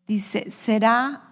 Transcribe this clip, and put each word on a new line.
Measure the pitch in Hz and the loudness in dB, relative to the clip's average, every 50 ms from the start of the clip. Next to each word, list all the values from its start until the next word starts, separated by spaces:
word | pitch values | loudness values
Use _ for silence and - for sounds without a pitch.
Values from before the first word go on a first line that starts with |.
| _ | _
dice, | - 214 202 196 - - - - - | -4 -2 -2 -2 -2 -2 -4 -4 -4
"será | - - - - 220 214 220 220 233 247 254 277 285 - - - | -2 -2 0 2 2 2 4 4 2 2 0 -2 -6 -10 -16 -14